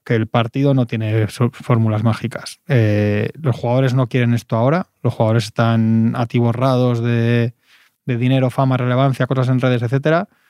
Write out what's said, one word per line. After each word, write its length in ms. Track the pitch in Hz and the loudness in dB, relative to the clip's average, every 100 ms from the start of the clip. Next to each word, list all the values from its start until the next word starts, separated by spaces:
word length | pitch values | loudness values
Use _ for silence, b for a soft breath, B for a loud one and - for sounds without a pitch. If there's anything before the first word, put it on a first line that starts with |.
| - | -4
que 80 | |
el 140 | 117 107 | -2 0
partido 480 | 123 113 135 139 135 | -2 -2 0 2 2
no 100 | 117 | 0
tiene 420 | 110 110 110 104 | -2 -2 0 -2
so-, 200 | - 120 | 0 -2
fórmulas 520 | - - 117 110 104 | -2 -2 2 2 2
mágicas. 560 | 113 104 113 - - - - | 0 -2 -4 -8 -12 -14 -2
Eh, 600 | 131 107 104 104 104 - - | 2 2 2 0 0 -4 -4
los 140 | 143 120 | -4 -2
jugadores 400 | 120 127 135 127 | -2 0 2 0
no 100 | 123 | 0
quieren 280 | 131 120 117 | 0 0 0
esto 200 | - 113 | -2 0
ahora, 300 | 123 165 - _ | 0 0 -4 _
los 140 | 120 - | -4 0
jugadores 300 | 113 113 104 | 2 2 0
están 680 | - 117 113 110 113 113 120 | -2 2 2 2 2 2 -2
atiborrados 840 | 117 123 120 117 131 127 123 117 | -2 0 0 0 0 2 0 0
de, 540 | 120 117 117 120 117 - b b b b - | -2 0 2 0 -2 -6 b b b b -6
de 120 | 120 | -2
dinero, 340 | 127 135 127 | 0 2 0
fama, 260 | - 135 127 | 0 0 0
relevancia, 480 | 123 123 139 123 127 | 0 0 0 0 -2
cosas 240 | 131 127 | 0 0
en 100 | 127 | 0
redes, 220 | 127 123 | 0 0
etcétera, 480 | 120 135 147 165 202 _ | 0 -2 0 0 -2 _